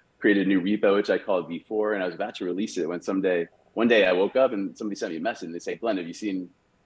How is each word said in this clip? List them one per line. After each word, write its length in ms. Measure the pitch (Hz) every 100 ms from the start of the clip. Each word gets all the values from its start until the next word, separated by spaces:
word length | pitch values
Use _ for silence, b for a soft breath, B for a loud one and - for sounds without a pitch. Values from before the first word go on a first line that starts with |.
| _ -
created 280 | 110 101 95
a 20 |
new 120 | 98
repo, 360 | 90 104 104 101
which 140 | 104
I 80 | 92
called 300 | - 92 80
V 160 | 82 -
four, 260 | 107 107
and 80 | 104
I 40 | 92
was 80 |
about 200 | 85 104 -
to 80 |
release 320 | 92 90 110 -
it 120 | 80
when 120 | 87
someday, 460 | - 95 95 87 85 _ _
one 120 | - 117
day 180 | 113 92
I 60 |
woke 220 | 90 98
up 180 | 131 131
and 240 | 107 95 -
somebody 200 | 110 98
sent 160 | 110
me 60 | 80
a 20 |
message, 260 | 98 117 85
and 80 |
they 60 | 85
said, 200 | - 87
"Glenn, 180 | 113 98
have 80 | 85
you 40 |
seen 380 | 85 107 95 87 _ _ _